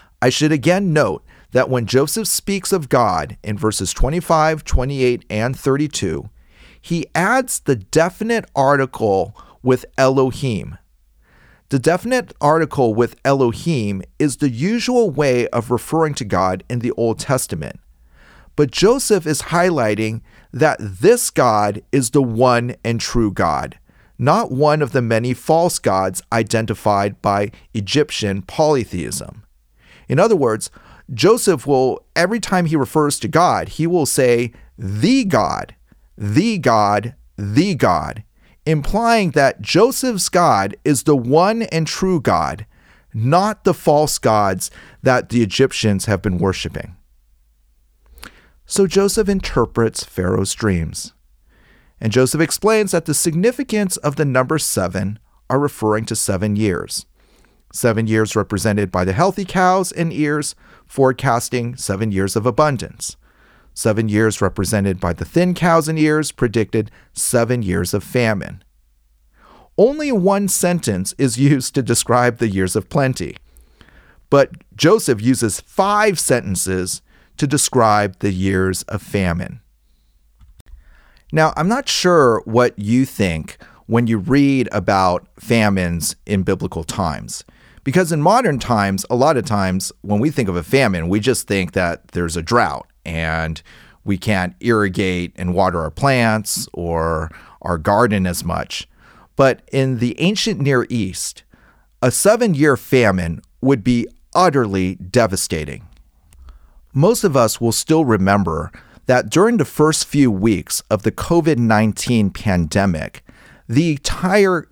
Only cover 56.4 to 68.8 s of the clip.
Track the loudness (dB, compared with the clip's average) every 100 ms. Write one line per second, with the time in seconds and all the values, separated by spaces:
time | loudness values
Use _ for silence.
56.4 | -2 0 0 -2 -6 -10 -12 _ _ _
57.4 | _ _ _ -2 0 0 0 0 2 -2
58.4 | -2 -2 0 0 0 -2 0 0 0 -2
59.4 | -4 0 2 2 -2 -4 -4 -2 -2 -2
60.4 | -6 -12 _ -20 _ 2 2 2 0 0
61.4 | -2 -4 -6 -8 -6 -4 -2 0 0 0
62.4 | 0 2 2 0 -8 -12 -16 -16 _ _
63.4 | _ _ _ -2 0 0 0 2 2 0
64.4 | -4 -2 -2 0 0 -2 -4 -4 -2 0
65.4 | 0 0 2 2 0 0 2 2 -2 -2
66.4 | 0 0 0 -2 -4 -12 _ -8 -2 0
67.4 | 0 -2 -2 -2 -2 -4 -2 -2 0 -2
68.4 | -6 -14 _ _